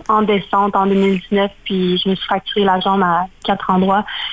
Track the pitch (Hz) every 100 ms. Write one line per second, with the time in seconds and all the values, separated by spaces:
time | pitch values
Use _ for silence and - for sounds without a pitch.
0 | - 214 214 202 - 196 202 196 196 196
1 | 196 190 - 202 196 - - 190 185 180
2 | 190 190 - 196 - 208 196 185 196 196
3 | 180 170 185 - - 196 - 185 190 196
4 | - - -